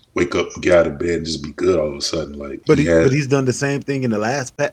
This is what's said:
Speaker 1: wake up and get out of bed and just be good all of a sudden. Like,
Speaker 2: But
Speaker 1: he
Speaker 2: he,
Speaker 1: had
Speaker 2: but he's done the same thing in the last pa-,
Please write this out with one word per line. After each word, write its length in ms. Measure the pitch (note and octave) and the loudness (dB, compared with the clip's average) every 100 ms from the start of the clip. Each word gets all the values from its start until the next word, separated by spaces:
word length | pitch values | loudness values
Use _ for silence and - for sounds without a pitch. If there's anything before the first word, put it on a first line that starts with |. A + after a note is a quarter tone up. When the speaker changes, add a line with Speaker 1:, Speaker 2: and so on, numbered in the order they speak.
| _ F#2 | _ -2
Speaker 1:
wake 180 | F2 | 0
up 140 | - - | 0 -4
and 100 | - | -2
get 140 | F2+ F2 | 4 4
out 100 | E2 | 4
of 100 | D2 | 0
bed 120 | E2+ E2+ | -2 -2
and 80 | D#2+ | -4
just 180 | D#2 | -8
be 80 | D2 | -8
good 260 | D2 F2+ F2 | -2 0 2
all 120 | D2+ | 0
of 60 | C#2+ | -4
a 60 | |
sudden. 360 | - - D2 C#2+ | -6 -4 -6 -10
Like, 220 | C#2+ C3+ - | -12 -6 0
Speaker 2:
But 120 | C#3+ | 2
Speaker 1:
he 80 | D3+ | 4
Speaker 2:
he, 40 | |
Speaker 1:
had 140 | E3 | 4
Speaker 2:
but 100 | C3+ | 4
he's 140 | C#3+ C3 | 2 0
done 180 | C#3 C3 | 0 2
the 80 | |
same 280 | A#2+ C#3 C#3 | 0 -2 -2
thing 220 | B2+ C#3 | -4 -2
in 80 | B2+ | 0
the 60 | G#2 | 0
last 380 | A2 C#3 B2 - | 0 -2 -6 -4
pa-, 120 | C#3+ | -4